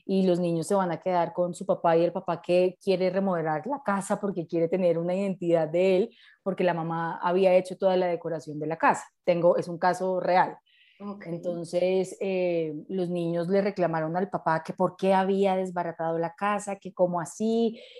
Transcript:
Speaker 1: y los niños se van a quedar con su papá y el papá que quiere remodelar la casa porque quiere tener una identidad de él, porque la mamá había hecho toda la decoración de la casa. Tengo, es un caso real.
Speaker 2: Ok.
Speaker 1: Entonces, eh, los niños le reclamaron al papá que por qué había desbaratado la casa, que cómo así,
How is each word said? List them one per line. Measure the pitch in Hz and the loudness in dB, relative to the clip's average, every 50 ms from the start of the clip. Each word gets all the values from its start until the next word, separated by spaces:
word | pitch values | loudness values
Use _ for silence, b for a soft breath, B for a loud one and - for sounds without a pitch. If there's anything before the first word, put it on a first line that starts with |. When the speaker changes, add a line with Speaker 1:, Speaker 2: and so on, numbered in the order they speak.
| B | B
Speaker 1:
y | B 190 190 190 | B 0 2 4
los | 185 175 175 | 4 2 2
niños | 180 170 170 165 156 - | 2 0 0 -2 0 0
se | 202 | 0
van | 196 185 180 | 0 0 0
a | 165 151 | -2 -4
quedar | - 190 180 175 170 165 170 | -2 -2 0 0 0 0 -2
con | 180 175 175 175 | -2 -2 -2 -4
su | - 190 - | -4 -4 -2
papá | 175 - - 170 165 165 | -2 0 2 4 4 4
y | 170 | 4
el | 170 | 2
papá | 170 190 - - 170 - | 0 -4 -4 -6 -6 -4
que | - - 175 180 180 185 185 - - | -2 0 2 2 2 2 0 -2 -2
quiere | 196 190 175 190 185 | 0 0 2 0 0
remodelar | 175 196 196 196 180 170 156 156 156 151 151 226 | 0 0 0 0 0 0 0 -2 -2 -4 -4 -4
la | 285 277 - | -6 -4 -2
casa | - 202 196 185 - 208 196 | -2 -2 -2 -2 -2 -4 -2
porque | - 196 175 175 165 - | -2 -4 -4 -4 -4 -2
quiere | - 165 165 165 | 0 0 0 2
tener | 185 185 185 175 165 165 | 2 2 2 2 2 2
una | 170 175 180 | 0 -2 -2
identidad | 190 202 196 185 180 175 170 165 165 160 151 | -2 -2 -2 -4 -2 0 2 2 2 2 2
de | 156 175 185 190 190 180 | 2 2 4 4 4 4
él, | 220 233 B B B B B B | 2 0 B B B B B B
porque | B 196 185 - 185 | B -6 -2 0 0
la | 175 165 | 0 0
mamá | 165 160 165 165 165 165 165 170 - | 0 -2 -4 -4 -4 -4 -6 -6 -4
había | - 180 175 185 196 185 180 | -2 0 2 4 4 6 6
hecho | 185 185 - 185 - | 4 2 0 -2 -2
toda | 196 190 185 | 0 2 2
la | 180 180 175 | 2 2 0
decoración | 170 165 - 165 165 156 - 151 147 151 | -2 -4 -4 -6 -8 -8 -8 -10 -10 -8
de | 151 151 | -6 -6
la | 160 170 | -2 0
casa. | - 262 175 - - - _ _ _ | 2 2 2 2 -2 -14 _ _ _
Tengo, | - 175 170 170 175 180 175 | 0 2 4 4 4 4 4
es | 160 175 | 0 -4
un | 170 165 | -4 0
caso | 185 180 175 175 190 185 185 180 | 0 0 0 0 -2 -2 -2 -2
real. | 175 185 175 185 165 156 - - _ b b b b b b b | 0 2 4 4 4 2 -2 -10 _ b b b b b b b
Speaker 2:
Ok. | 202 202 196 202 - | -12 -12 -12 -12 -10
Speaker 1:
Entonces, | 170 170 170 170 180 175 170 170 160 - 175 180 185 185 190 185 185 - - | -10 -10 -8 -6 -6 -6 -6 -6 -4 -2 0 2 2 2 2 0 -2 -4 -6
eh, | - 196 190 185 180 180 170 165 165 156 151 151 - - | -4 -2 0 0 0 0 0 0 -2 -4 -6 -8 -8 -6
los | 190 190 180 170 | -4 -4 -2 -2
niños | 180 175 170 165 170 170 170 170 | -2 -2 -2 -2 -2 -2 0 0
le | 196 196 | 2 2
reclamaron | 196 208 196 - 175 165 165 160 160 160 165 180 | 2 0 0 0 0 0 0 -2 -2 -2 -2 -4
al | 196 196 | -4 -4
papá | - 165 - 165 160 165 160 | -4 -4 -2 0 -2 0 -2
que | - 180 | -6 -4
por | - 185 175 180 - | -2 -2 -2 0 0
qué | 190 190 190 | 0 2 2
había | 190 190 190 196 190 202 196 185 | 2 2 2 2 2 2 2 0
desbaratado | 185 190 185 175 180 170 165 165 - 160 165 165 165 | 0 -2 -4 -4 -6 -6 -6 -6 -4 -4 -2 -2 -2
la | 165 165 165 | -2 -4 -4
casa, | - 202 208 208 208 202 202 196 196 | -4 -2 -2 -2 -2 -4 -8 -10 -10
que | - 185 190 | -12 -8 -2
cómo | - 180 175 175 175 | 0 0 0 0 -2
así, | 160 - - - 214 226 226 226 233 226 226 B B B B B | -6 -6 -6 -4 -2 0 2 2 2 0 -2 B B B B B